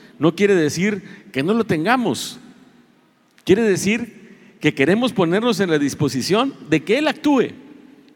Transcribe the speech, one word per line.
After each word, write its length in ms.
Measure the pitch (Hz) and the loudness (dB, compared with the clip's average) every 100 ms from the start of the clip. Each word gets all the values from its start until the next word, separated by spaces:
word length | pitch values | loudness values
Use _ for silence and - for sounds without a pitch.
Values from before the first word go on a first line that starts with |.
| - - | -20 -2
no 160 | 156 165 | -2 2
quiere 200 | 202 190 | 2 2
decir 480 | 151 156 202 202 - - - | 0 0 -2 -2 -10 -20 -10
que 120 | 131 | -4
no 100 | 156 | -2
lo 120 | 233 214 | -2 0
tengamos. 760 | 165 175 254 214 113 - - - - - _ _ _ _ _ _ _ | -2 0 0 0 -4 -8 -14 -20 -20 -20 _ _ _ _ _ _ _
Quiere 200 | - 190 | 2 2
decir 920 | 226 175 190 226 233 - - - - - | 4 0 0 -2 -4 -16 -20 -20 -20 -2
que 120 | 151 | -2
queremos 380 | 147 139 208 254 | 2 2 2 0
ponernos 480 | - 165 190 240 185 | 0 0 2 0 0
en 100 | 190 | 0
la 100 | 156 | 0
disposición 760 | 143 - 143 135 110 202 277 - - | 0 -2 -2 -2 -2 0 0 -6 -2
de 140 | 151 | -2
que 160 | 160 247 | 0 0
Él 80 | 302 | 0
actúe, 440 | - 294 269 170 - - - - - - | -2 0 2 0 -6 -20 -20 -20 -20 -20